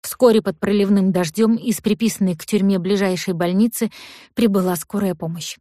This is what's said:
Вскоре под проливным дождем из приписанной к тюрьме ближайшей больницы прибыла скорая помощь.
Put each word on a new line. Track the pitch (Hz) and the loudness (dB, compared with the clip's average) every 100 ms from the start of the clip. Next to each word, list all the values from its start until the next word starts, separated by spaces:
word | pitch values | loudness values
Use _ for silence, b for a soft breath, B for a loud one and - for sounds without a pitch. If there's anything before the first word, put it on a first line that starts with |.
Вскоре | - - 247 220 | -14 2 4 4
под | 202 170 | 0 -6
проливным | - 202 196 202 190 | -2 0 2 4 2
дождем | 180 170 180 220 233 | 0 -2 0 0 2
из | 247 214 | -2 -2
приписанной | 220 208 226 - 190 165 | -2 0 -2 0 -2 -2
к | - | -4
тюрьме | 208 196 190 | 0 2 0
ближайшей | 180 202 196 180 - | 0 0 0 -2 -4
больницы | 175 175 185 233 - 220 B B B B | -2 0 2 2 0 -6 B B B B
прибыла | - 233 196 185 175 | 0 2 2 0 -2
скорая | - 202 202 | -4 -4 -4
помощь. | 165 165 170 - - | -4 -8 -8 -12 -14